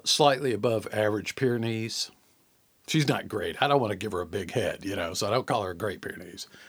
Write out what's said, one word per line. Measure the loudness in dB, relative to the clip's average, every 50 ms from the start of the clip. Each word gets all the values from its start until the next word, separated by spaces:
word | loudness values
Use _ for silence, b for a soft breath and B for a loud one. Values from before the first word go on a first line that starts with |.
| 0
slightly | 0 4 6 6 6 6 4 0 0 0
above | 2 2 2 0 0 -2 -2
average | 0 0 2 2 2 0 -4 -4 -4
Pyrenees, | 0 0 2 2 2 0 -2 -2 -2 -4 -4 -4 -4 -6 -6 -8 _ _ _ _ _ _ _ _ _ _ _ _ _ -8 0
She's | 2 2 4 4
not | 2 0 0 -4
great. | -4 -2 -2 -2 0 2
I | 2
don't | 4 4 4
wanna | 4 2 -2
give | -2 -4 -4 -2
her | -2
a | -4
big | -2 -4 -4 -4 -2 -2
head, | 0 0 0 -2 -4 -4
you | -4 -4
know, | -2 -2 -4 -2
so | -2 0
I | 2
don't | 0 0 0
call | 0 -2 0 0
her | -2
a | -4
Great | -4 -4 -4 -4 -6
Pyrenees. | -8 -12 -10 -12 -14 -14 -14 -14 -16 B B B B